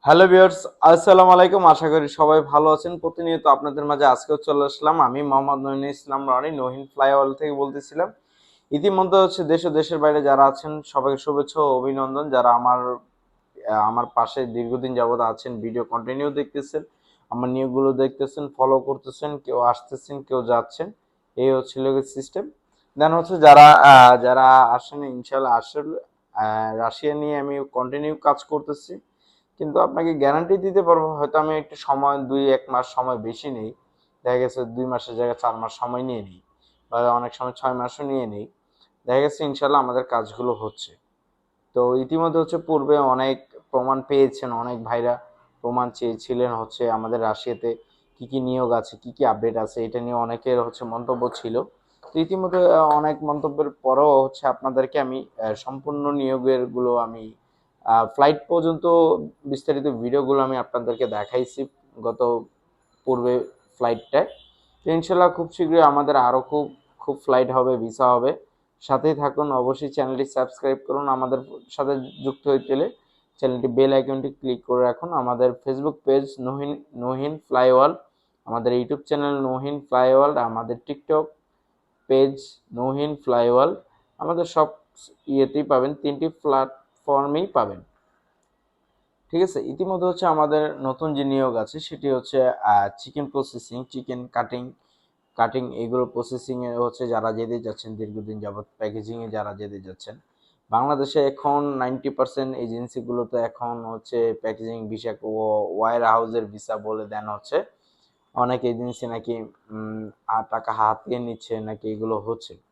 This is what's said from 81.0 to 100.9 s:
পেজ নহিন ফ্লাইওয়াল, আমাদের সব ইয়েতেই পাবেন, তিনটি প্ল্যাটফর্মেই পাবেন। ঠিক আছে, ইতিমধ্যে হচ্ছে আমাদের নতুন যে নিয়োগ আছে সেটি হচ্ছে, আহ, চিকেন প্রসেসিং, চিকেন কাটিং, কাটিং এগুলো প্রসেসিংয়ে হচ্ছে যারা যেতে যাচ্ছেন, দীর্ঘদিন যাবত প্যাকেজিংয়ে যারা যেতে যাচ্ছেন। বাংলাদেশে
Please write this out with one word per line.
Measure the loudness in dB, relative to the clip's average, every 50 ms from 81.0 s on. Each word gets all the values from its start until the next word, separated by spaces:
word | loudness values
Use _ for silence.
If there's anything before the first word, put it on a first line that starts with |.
| _ -2 -2 -2 -2 -4 _ _ _ _ _ _ _ _ _ _ _ _ _ _ _
পেজ | 0 2 2 2 2 0 -8 -18 -20 -20 _ _ _ -10
নহিন | -6 -6 -4 -4 -4 -6 -6 -8
ফ্লাইওয়াল, | -8 _ -2 0 2 2 4 4 4 4 2 0 -6 _ _ _ _ _ _ _ -10
আমাদের | -8 -6 -4 -4 -6
সব | -4 0 0 0 0 -2 _ _ _ _ _ -20 -20 _ _ _
ইয়েতেই | -4 0 0 0 0 0 -6
পাবেন, | -2 0 0 0 0 -2 -4
তিনটি | -6 -6 -6 -6 -4 -6 -8
প্ল্যাটফর্মেই | -8 _ -4 -2 0 0 -2 -4 -8 _ _ _ _ _ _ -2 -2 -2 -2 -2 -4 -6 -6
পাবেন। | -4 -2 -4 -4 -4 -6 -14 -18 _ _ _ _ _ _ _ _ _ _ _ _ _ _ _ _ _ _ _ _ _ _ _ _ _ _ _ _ _
ঠিক | -2 -2
আছে, | -2 -2 -4 -8
ইতিমধ্যে | -8 -8 -8 -6 -6 -6 -4 -2 -2
হচ্ছে | -4 -4 -2 -2
আমাদের | -2 0 0 0 0 0 -2 -2 -4 -6 -6
নতুন | -6 -8 -6 -4 -6 -6 -4
যে | -4 -2
নিয়োগ | -2 0 0 0 -2 -2
আছে | -4 -6 -8 -12 -18
সেটি | -16 -16 -16 -8 -4 -4
হচ্ছে, | -4 -4 -4 -4 0 2 2 2
আহ, | 0 0 0 2 2 2 2 -2 -6 -14
চিকেন | -20 -12 -10 -10 -10
প্রসেসিং, | -6 -6 -6 -6 -6 -10 -18 -18 -14 -14 -14 -14 _
চিকেন | -14 -14 -12 -12 -12 -12 -12
কাটিং, | -8 _ -8 -6 -6 -10 -12 -12 -14 -18 _ _ _ _ _ _ _ _ _ _ _ _
কাটিং | -4 -2 -2 -2 -6 -8 -8 -10
এগুলো | -10 -8 -4 -2 -2 -4
প্রসেসিংয়ে | -4 -6 -10 -8 -8 -10 -12 -10 -10 -10 -8 -8 -8 -4
হচ্ছে | -4 -4 -4 -4 -8 -6
যারা | -4 -4 -4 -4 -4
যেতে | -4 -6 -6 -6 -6 -8
যাচ্ছেন, | -8 -10 -12 -12 -16 -16 -12
দীর্ঘদিন | -12 -12 -12 -12 -14 -12 -12 -14 -12
যাবত | -12 -12 -12 -14 -16 _ _ _
প্যাকেজিংয়ে | -10 -8 -8 -10 -12 -12 -14 -14 -12 -10
যারা | -8 -8 -8 -8 -10
যেতে | -14 -14 -14 -14 -16
যাচ্ছেন। | -18 -20 -20 _ -20 -20 -20 -20 _ _ _ _ _ _ _ _ _ _
বাংলাদেশে | -2 -2 0 0